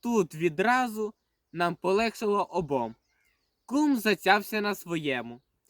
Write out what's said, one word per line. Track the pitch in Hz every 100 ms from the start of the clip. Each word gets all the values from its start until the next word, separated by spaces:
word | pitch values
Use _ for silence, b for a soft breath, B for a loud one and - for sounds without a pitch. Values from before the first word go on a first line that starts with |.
Тут | 240 233 180
відразу | 156 170 151 208 247 254 214 214 - _ _ _
нам | 160 175
полегшало | 180 175 190 226 - 214 202
обом. | 185 170 156 135 117 113 _ _ _ _ _ _ -
Кум | 269 302 262
затявся | 214 196 190 202 196 220
на | 208
своєму, | 196 - 170 147 127 117 120 _ _